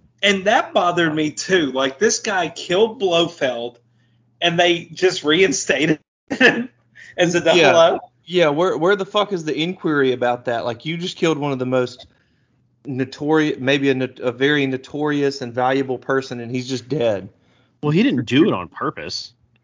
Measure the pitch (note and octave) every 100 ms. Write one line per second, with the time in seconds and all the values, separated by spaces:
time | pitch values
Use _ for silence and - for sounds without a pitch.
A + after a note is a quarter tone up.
0 | _ _ G3 G3 F#3+ B3+ - A3 F3+ F3
1 | E3 D#3 D3+ - - F#3 C#3+ B2+ C3+ -
2 | A3 A3+ - G3 E3 - - F#3 A3 F#3+
3 | F#3+ E3+ E3+ - C3+ A#2+ A#2+ - _ _
4 | _ _ _ _ E3+ E3+ F3 E3+ - D#3+
5 | F#3 E3+ D3+ D#3+ F#3+ C3 - D3 D#3+ D#3
6 | _ _ _ C4 C4 - B3+ _ _ -
7 | - - F3 F3 E3 E3 D3 D3 E3 G3
8 | - _ - F3 D#3+ D3 F#3 D3 E3+ G3+
9 | G3 G#3 G3+ F#3 D#3 C#3 E3 F#3 E3+ D3
10 | C3 B2 B2 A#2+ B2 A#2 A#2+ A2+ D#3 E3+
11 | F3 - E3 D#3 C#3+ C3 B2+ C3 B2 -
12 | - _ _ _ _ _ _ _ - B2+
13 | C3 - D3 D#3 D3+ - B2+ C#3+ C#3 C3
14 | B2+ - B2 A#2 C#3 D3 C3+ C3 - D3
15 | D3+ D3 C#3 C#3 B2 A#2 B2+ C3+ C3 B2
16 | - C3+ C3 A#2+ A#2+ B2+ B2 B2+ A#2 D3
17 | A#2+ G2 F#2+ - _ _ _ _ D3 D#3+
18 | C4+ C3+ G#2+ B2 F#3+ G#2 F2 - C3+ -
19 | D#2+ - - _ _ _